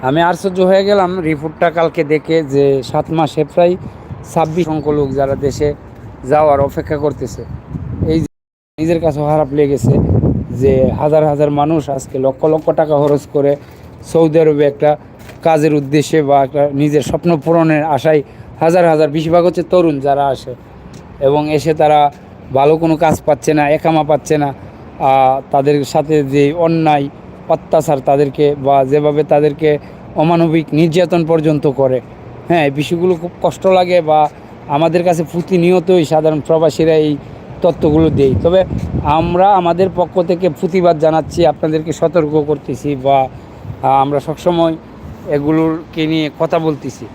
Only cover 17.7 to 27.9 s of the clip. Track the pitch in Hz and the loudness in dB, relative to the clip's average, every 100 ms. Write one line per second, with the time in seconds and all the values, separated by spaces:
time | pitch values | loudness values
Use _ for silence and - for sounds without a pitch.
17.7 | 156 156 139 156 156 135 - - - 160 | 0 0 0 2 0 0 -16 -20 -2 2
18.7 | 180 170 156 156 151 160 170 175 175 165 | 4 4 2 0 0 0 2 2 -2 0
19.7 | 180 165 143 139 139 139 127 - 123 - | 2 2 0 -2 0 0 -4 -8 -16 -18
20.7 | - - - - - 135 147 151 151 143 | -20 -20 -20 -20 -2 0 0 0 -2 0
21.7 | 156 151 151 143 - - - - 131 147 | 2 4 4 2 -2 -20 -20 -6 0 2
22.7 | 160 165 156 160 147 - 143 - 156 147 | 2 0 0 0 0 -2 -2 0 0 2
23.7 | 151 165 160 151 151 - 156 143 135 - | 0 0 0 0 -2 0 -2 -2 -6 -18
24.7 | - - - 139 135 131 135 135 143 139 | -20 -20 -4 2 4 4 0 -2 0 2
25.7 | 147 135 160 147 156 135 143 143 170 165 | 0 0 -2 0 0 0 2 0 2 0
26.7 | 165 160 147 143 - - - - 160 - | 2 2 0 -2 -10 -20 -20 -4 -4 0
27.7 | 165 151 | 0 0